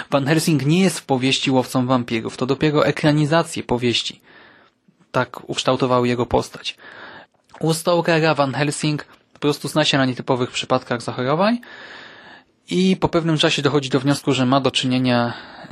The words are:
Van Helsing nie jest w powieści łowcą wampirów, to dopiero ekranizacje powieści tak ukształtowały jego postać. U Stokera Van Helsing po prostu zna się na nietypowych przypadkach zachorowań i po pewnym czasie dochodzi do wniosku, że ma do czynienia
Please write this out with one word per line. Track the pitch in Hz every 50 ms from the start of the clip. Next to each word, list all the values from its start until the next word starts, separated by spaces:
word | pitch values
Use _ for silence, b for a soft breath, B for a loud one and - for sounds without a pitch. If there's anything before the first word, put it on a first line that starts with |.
| B B
Van | 143 139 139
Helsing | 131 160 160 165 175 160 135 127
nie | 143 160 180
jest | 190 180 165 -
w | -
powieści | - 139 127 127 135 131 - - 139
łowcą | 131 127 123 - - 131 127
wampirów, | 123 135 123 120 120 117 113 113 117 -
to | - 131
dopiero | 127 139 - 160 156 147 151 -
ekranizacje | 143 139 - - 151 147 151 151 139 160 165 165 165 - - -
powieści | - 123 120 123 120 113 - - - - - B B B B B B B B B B B B _ _ _ _ _ _
tak | - 135 123 - - - - -
ukształtowały | 135 - - - 131 127 139 127 127 123 123
jego | 120 123 120 120
postać. | - - 127 120 - - - - - - B B B B B B B B B B B _ _ _ _ - -
U | - 160 160
Stokera | 165 - 185 175 170 170 - 170 156 156 160 151
Van | 139 143 135 123
Helsing | 135 147 147 147 - - 151 151 143 - b b b b _ _
po | -
prostu | - 147 147 - -
zna | 143 - 156 151
się | - -
na | 139 131
nietypowych | 127 123 123 123 - 135 123 127 -
przypadkach | - - - - 127 131 - - 127 117
zachorowań | - - 113 127 123 131 147 160 196 214 240 240 B B B B B B B B B B B B B B B B B B _ _ _ -
i | 175 175 185 190 185 -
po | - -
pewnym | - 170 160 165 160
czasie | 147 - 160 - -
dochodzi | 139 139 139 147 135 127
do | 139 135
wniosku, | 127 143 143 135 - 147 135
że | 123 127
ma | 123 131 139
do | 131 131
czynienia | - - - 131 127 127 127 127 123 120 120 120 B B B B B B B B